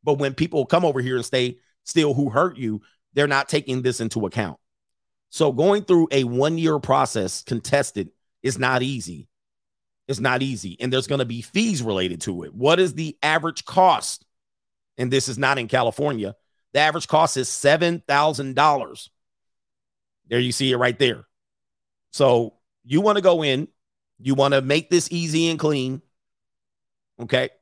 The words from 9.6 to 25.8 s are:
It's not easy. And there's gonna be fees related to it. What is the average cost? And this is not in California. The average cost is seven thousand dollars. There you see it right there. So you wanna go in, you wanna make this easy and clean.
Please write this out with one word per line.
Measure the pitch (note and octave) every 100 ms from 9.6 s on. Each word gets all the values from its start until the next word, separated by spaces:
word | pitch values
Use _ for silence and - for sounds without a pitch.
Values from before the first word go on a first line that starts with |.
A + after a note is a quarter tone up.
| _ _ _ _ -
It's | C3
not | B2+ B2+
easy. | C3+ A2+ F#2+ -
And | B2
there's | C3 C3
gonna | C#3
be | A#2+ A#2
fees | - F#3+ A3+ E3
related | A2+ G2 F#2 F2
to | - F2
it. | D#2
What | F#2+ C3+ F3
is | F#3
the | D3 D#3+ -
average | D3 D#3+ D#3+ -
cost? | - F#3+ F#3 D3+ - - _ _ _ _ _ _ _ -
And | B2
this | C3 C3+
is | A2
not | C3 C3+
in | A#2+
California. | C3 A#2 B2 D3 A#2+ G2 - _ _ _
The | C#3+
average | D3+ D#3 -
cost | D#3 D#3+ C3+
is | B2
seven | - C#3 D#3 E3+ E3+ -
thousand | C#3+ D#3 C#3+ C3+
dollars. | C3 D3+ C#3+ G#2+ - - _ _ _ _ _ _ _ _ _ _ _ _
There | A#2+
you | B2
see | A#2 C3+
it | B2
right | B2+ A#2+
there. | C3 - - _ _ _ _ _ _ _ _
So | - C3+ A#2+ A2+ _ _ _
you | A#2+ D3+
wanna | G#3 G3+
go | F#3 F3
in, | D3+ C3 D#3 _ _ _ _ _
you | B2+
wanna | C3+ C#3 C#3
make | C3 D3+ D#3
this | F3 -
easy | E3+ E3+ D#3+ E3
and | D#3
clean. | D#3 C#3+